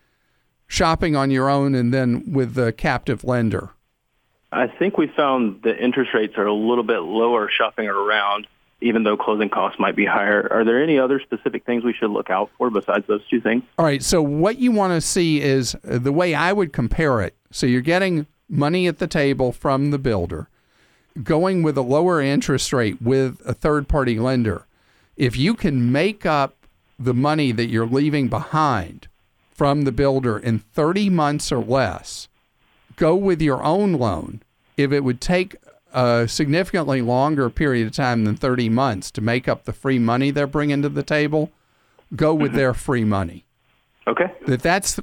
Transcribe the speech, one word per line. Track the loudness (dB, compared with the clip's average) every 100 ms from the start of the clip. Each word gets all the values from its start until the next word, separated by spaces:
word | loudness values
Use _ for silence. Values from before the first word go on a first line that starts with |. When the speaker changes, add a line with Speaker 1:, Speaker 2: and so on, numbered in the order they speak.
| _ _ _ _ _ _ -6
Speaker 1:
shopping | 0 2 2 0 0
on | 2
your | 2 2
own | 2 2
and | 2 2
then | 2 2 0 -2
with | -2 0
the | 0 -2
captive | -2 -2 -2 -4 -4
lender? | -2 0 0 -2 -6 -16 _ _ _ _ _ _ _
Speaker 2:
I | -4 -2
think | -2 -2 0
we | -2
found | 0 0 0 -2 -2
the | -4 -2
interest | 0 0 0
rates | -2 -2 -2
are | -2
a |
little | 0 0 0
bit | 0 -2
lower | -2 0 2 2 0
shopping | -2 -2 -2 -4
around, | -2 0 0 0 -2 -8 _ _ _
even | 0 2
though | 2 0
closing | 0 -2 -2
costs | -2 -4 -2
might | -2 0
be |
higher. | 0 0 0 0 0
Are | 0
there | 2 2
any | 2 2
other | 2 0
specific | -4 -6 -6 -6
things | -4 -4
we | -2
should | -2 -2
look | -2 -2
out | -2 -4 -4
for | -2
besides | -2 0 -2 0
those | -4 -2
two | -2
things? | 0 -2 -4 -2
Speaker 1:
All | 0
right, | 0
so | 0 0
what | 2 2 0 2
you | 2
wanna | 2 2 0
see | 0 0 2 2
is, | 2 0 0 -6 -4
uh, | -2
the | 0
way | 2 2
I | 0 0
would | 0 -2
compare | -2 -2 0 0 0
it. | -2 -8 _
So | -2 2
you're | 2
getting | 2 2 2 0 -4 _ -6
money | -2 0 2 0
at | -2
the | -2
table | 0 2 2 0
from | -2 -2 0 0
the | -2
builder, | -2 -2 -2 -6 -12 _ _ _ _ _ _ -10
going | -2 0 2 2
with | 0 0
a |
lower | 2 2 2 2
interest | 2 0 0 0 0
rate | 0 -2 -2
with | 0 2 0 -4 -8
a |
third-party | -2 0 0 0 0 0 0
lender. | 0 0 0 -2 -8 _ _ _ _ -2
If | -2 0
you | 0
can | 0 0 2 2
make | 2 0 -2 -2
up | 0 -2 _ _ _ _ -6
the | -2
money | 0 2 2 2
that | 0 0
you're | 0 0
leaving | 2 2 0 0
behind | -2 -4 0 0 0 -4 -12 -20 -20 _ _ _
from | -2 0 2
the | 0
builder | 2 2 2 0 -2
in | -2 -2
thirty | -2 -2 0 2 2
months | 2 0 -2 -2
or | -4
less, | 0 0 0 -4 -12 -16 -18 _ _ _ _ _ _ 0
go | 2 4
with | 2 2
your | 2 0
own | 0 0 2
loan. | 2 0 -2 -6 -14 _ _ _ -2
If | 2
it | 2
would | 0 -2
take | 0 0 0 -8 -20 -20 _
a | 0 2 2 0
significantly | 0 0 0 0 -2 0 -2
longer | 0 0 2 0 -2
period | 0 0 0 0
of |
time | -2 0 2
than | 0 0
thirty | 0 0 2
months | 2 0 -2 -6
to | -4
make | -2 -2 -2
up | -4
the | -6
free | -6 0 2
money | 2 2 0
they're | 0 -2
bringing | 0 0 0
to | -2
the | -4
table, | -2 0 0 0 -2 _ _ _ _ _ -10
go | 0 2
with | 2 0
Speaker 2:
Mm-hmm. | 2
Speaker 1:
their | 0
free | 0 -2 0
money. | 2 0 -2 -8 -20 _ _ _ _ _ -4
Speaker 2:
Okay. | 0 -2 -4 -4
Speaker 1:
That, | 0
that's | 0 0 -2 -6